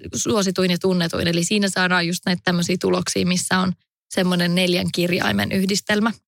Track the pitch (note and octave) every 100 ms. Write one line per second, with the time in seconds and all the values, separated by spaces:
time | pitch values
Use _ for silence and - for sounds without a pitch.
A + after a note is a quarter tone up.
0 | - - - A3+ F#3+ F#3 F#3 F3 F#3+ F3+
1 | E3 - F3 E3+ E3+ G#3+ G3 F#3 F3+ F3+
2 | E3+ F3+ G3+ F3 F#3 F3 F3 F3+ F#3+ F3+
3 | F3+ G3 F3+ F3+ - F#3 F#3 - _ _
4 | _ - F3+ F3+ F3 F3 F3+ F3+ F3 F3
5 | F3 - G#3 G3+ G3+ G3 F#3+ G3+ - G#3
6 | A3+ -